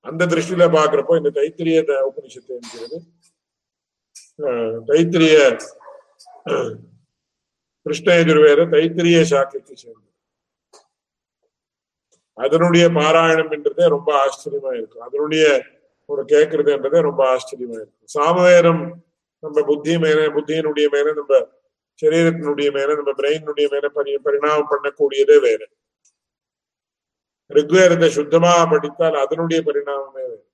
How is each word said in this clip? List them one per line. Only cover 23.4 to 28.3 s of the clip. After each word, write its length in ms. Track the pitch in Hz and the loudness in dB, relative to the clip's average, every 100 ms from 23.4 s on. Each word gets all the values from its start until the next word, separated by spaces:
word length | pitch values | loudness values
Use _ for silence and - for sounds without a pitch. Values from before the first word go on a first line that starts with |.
| 151 143 143 | -6 -4 -2
மேல 180 | 143 143 | -2 -6
பரி-, 240 | 147 143 139 | -6 -6 -4
பரிணாமம் 480 | 139 143 147 151 147 | -2 -2 0 -2 -2
பண்ணக்கூடியதே 680 | 147 143 - 143 135 135 147 | -4 -6 -4 -4 -2 4 4
வேற. 280 | 127 107 107 _ _ _ _ _ _ _ _ _ _ _ _ _ _ _ _ _ _ | 4 -2 -6 _ _ _ _ _ _ _ _ _ _ _ _ _ _ _ _ _ _
ரிக்வேதத்தை 540 | 143 147 180 185 170 165 | 0 2 4 4 4 0
சுத்தமா 580 | 147 147 | 0 0